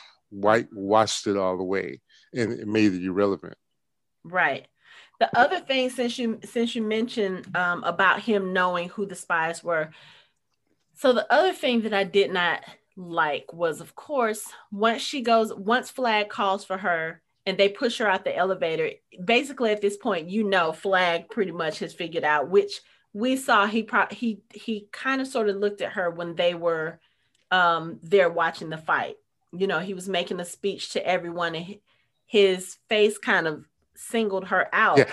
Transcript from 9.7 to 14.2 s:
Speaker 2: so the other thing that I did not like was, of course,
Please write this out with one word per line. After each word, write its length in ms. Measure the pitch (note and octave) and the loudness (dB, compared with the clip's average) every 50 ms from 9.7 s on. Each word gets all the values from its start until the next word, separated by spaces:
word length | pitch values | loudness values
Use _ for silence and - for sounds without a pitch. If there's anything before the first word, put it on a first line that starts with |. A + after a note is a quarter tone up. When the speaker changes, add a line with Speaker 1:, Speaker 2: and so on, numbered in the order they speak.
| E3+ D#3+ D#3 D#3 - - - - - - _ _ _ _ _ _ _ _ _ _ _ _ _ _ _ | -2 -2 -2 -4 -8 -16 -20 -20 -20 -20 _ _ _ _ _ _ _ _ _ _ _ _ _ _ _
Speaker 2:
so 180 | - - C4 | 0 2 4
the 180 | B3 A3+ - - | 4 4 2 4
other 200 | A#3 C#4+ F4+ F#4+ | 4 4 4 4
thing 300 | F4 - - C4 A#3+ A#3 | 2 0 0 0 0 0
that 120 | G#3+ A3 G#3+ | 0 0 0
I 100 | G3 G3 | 0 0
did 280 | F#3 G3+ G3+ G3 E3 | 2 2 2 2 2
not 320 | F#3 F#3 F3 E3+ D#3 - - - - - _ _ _ | 2 0 0 0 0 -2 -6 -12 -20 -20 _ _ _
like 560 | F#3+ F3+ E3+ E3+ E3 D#3 D3+ C#3+ - - - | -18 -14 -4 0 0 0 2 0 -4 -6 -10
was, 280 | E3 E3 E3+ E3 D3+ D#3+ | -6 -2 -2 -2 -2 -4
of 140 | E3 - - | -10 -16 -18
course, 520 | - - - D4+ C4 | -18 -10 -6 -2 0